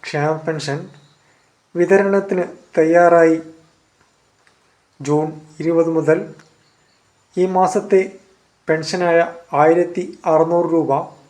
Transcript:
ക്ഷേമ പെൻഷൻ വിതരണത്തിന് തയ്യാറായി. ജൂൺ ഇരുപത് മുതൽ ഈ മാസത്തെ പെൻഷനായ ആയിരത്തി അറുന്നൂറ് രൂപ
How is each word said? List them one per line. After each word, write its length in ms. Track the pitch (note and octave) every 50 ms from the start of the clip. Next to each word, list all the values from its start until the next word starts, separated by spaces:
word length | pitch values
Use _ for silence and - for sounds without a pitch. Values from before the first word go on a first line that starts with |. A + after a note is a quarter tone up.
| -
ക്ഷേമ 280 | - - D3 D3 D#3 D#3+ D#3 -
പെൻഷൻ 340 | E3 D#3+ D3+ C#3 D3 C#3 D#3 F#3 F#3+ - - _ _ _ _ _ _ _ _ _ _ _ _ _ _ _ F3
വിതരണത്തിന് 640 | F3 E3+ G3 G3 G3+ G3 G3 G3 G3 - G3+ F3+ F3 - - - _ _ -
തയ്യാറായി. 600 | E3+ D#3 D#3+ E3 F3 F3 E3+ E3+ E3+ E3 E3 D#3+ D#3+ - - - _ _ _ _ _ _ _ _ _ _ _ _ _ _ _ _ _ _ _ _ _ _ _ _ _ _ _ _ _ C#3+
ജൂൺ 200 | C#3+ D3 D3+ D#3 D#3+ - - - - - -
ഇരുപത് 280 | D3+ E3 E3+ E3 E3 E3 E3
മുതൽ 220 | D#3+ D3 D3 D#3+ F#3 G3+ - - - _ _ _ _ _ _ _ _ _ _ _ _ _ _ _ _ _ _ _ F3+
ഈ 40 | F3+ F#3 F#3
മാസത്തെ 440 | F#3 F#3 - - G#3 G3+ - G3+ F#3+ F#3+ - - - _ _ _ _ _ _ _ _ _ -
പെൻഷനായ 500 | D#3 D#3+ D#3 - - F3+ F3+ F3 E3 E3+ E3+ E3+ - - - _ D#3+ C#3+
ആയിരത്തി 420 | D3+ D#3+ E3 F3 E3+ E3+ - F3+ F3 - - - - F3 D#3+
അറുന്നൂറ് 360 | D#3 E3 E3 F3 F3 E3+ D#3+ E3
രൂപ 180 | E3 D3+ C3 C3+ D3+ E3 - - _ _